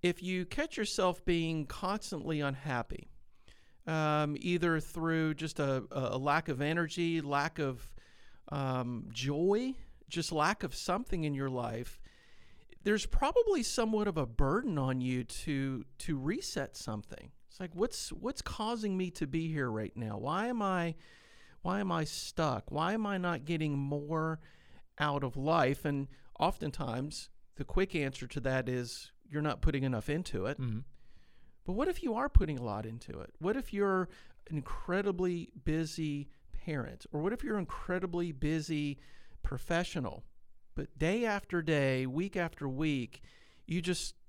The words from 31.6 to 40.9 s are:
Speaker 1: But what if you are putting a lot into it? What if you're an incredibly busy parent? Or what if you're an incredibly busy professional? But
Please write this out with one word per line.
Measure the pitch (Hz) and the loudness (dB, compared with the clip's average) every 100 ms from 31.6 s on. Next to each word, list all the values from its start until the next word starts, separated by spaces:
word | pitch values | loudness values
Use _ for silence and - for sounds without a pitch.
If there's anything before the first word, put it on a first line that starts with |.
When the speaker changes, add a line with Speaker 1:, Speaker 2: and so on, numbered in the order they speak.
| - | -4
Speaker 1:
But | |
what | 190 330 | 0 2
if | 349 | 2
you | 330 226 | 0 0
are | 277 | 10
putting | - 156 139 | 10 10 0
a | |
lot | 117 104 110 | -2 -2 -4
into | 117 - - | -8 -10 -10
it? | - - | -10 -6
What | 165 240 | -2 -2
if | 254 | -2
you're | 202 202 190 180 - - - - | 0 2 4 0 -6 -20 -20 -4
an | 156 | -4
incredibly | - - - 185 202 180 185 175 160 - | -2 -4 0 0 2 2 0 0 -6 -6
busy | - 156 160 - 156 143 143 - - | 0 0 0 -2 -2 -2 -6 -14 -8
parent? | - - 147 113 - - | -6 -2 -4 -4 -8 -6
Or | 147 | -2
what | 170 | -2
if | 240 | -2
you're | 202 214 | -2 -2
an | |
incredibly | 175 - - 180 185 175 175 | -2 -6 -2 -2 0 -2 -2
busy | 135 151 160 151 151 147 139 - - - - | 0 2 2 0 -2 -2 -4 -10 -16 -14 -4
professional? | - 131 - 170 - 165 120 - - - - - - | -2 -2 0 0 2 -2 -4 -4 -12 -16 -18 -18 -10
But | - 139 | -6 -6